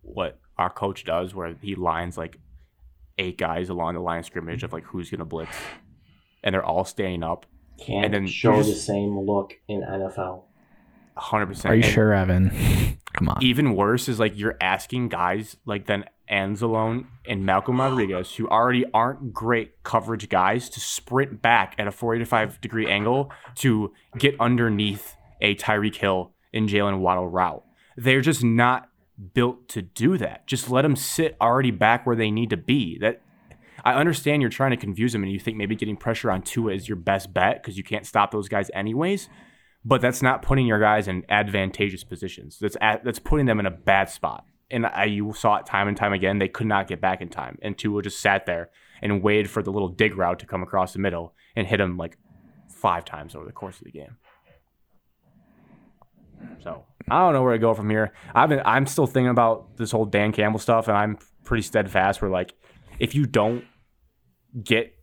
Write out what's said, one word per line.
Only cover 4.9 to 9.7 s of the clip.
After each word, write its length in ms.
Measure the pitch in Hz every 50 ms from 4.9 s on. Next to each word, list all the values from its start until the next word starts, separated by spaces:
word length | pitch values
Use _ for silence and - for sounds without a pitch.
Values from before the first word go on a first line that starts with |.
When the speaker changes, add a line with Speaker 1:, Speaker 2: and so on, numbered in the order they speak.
| - 90 87 -
Speaker 1:
gonna 140 | - - 80
blitz, 320 | 80 82 80 80 - - - - - - - _ _ - _ _ _ _ _ _ _ _ _
and 120 | - 104 95
they're 100 | 95 -
all 200 | - 80 87 95
standing 380 | - - - 101 92 90 85
up. 240 | 82 82 87 - - _ _ - _ _ - -
Speaker 2:
Can't 280 | - - - 101 101
Speaker 1:
And 80 | 104 101
then 120 | 101 98
Speaker 2:
show 300 | 92 - - - 113 104
Speaker 1:
you 80 | 107 104
Speaker 2:
the 60 | 107
Speaker 1:
just 140 | 104 107 -
Speaker 2:
same 320 | - 101 101 101 101 101 98
look 340 | 98 98 101 101 98 - - _ _
in 140 | -